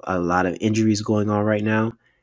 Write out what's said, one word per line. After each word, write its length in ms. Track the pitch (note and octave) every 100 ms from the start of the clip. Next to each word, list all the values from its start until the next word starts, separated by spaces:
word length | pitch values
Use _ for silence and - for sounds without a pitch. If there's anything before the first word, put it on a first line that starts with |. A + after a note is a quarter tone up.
| -
a 120 | F2+
lot 280 | F2 F2+ F2+
of 100 | -
injuries 400 | A2 G#2+ A2 G#2
going 280 | A2 G#2 G#2
on 140 | G#2
right 180 | G#2+ G#2+
now, 360 | G#2+ A2 A2+ - _ _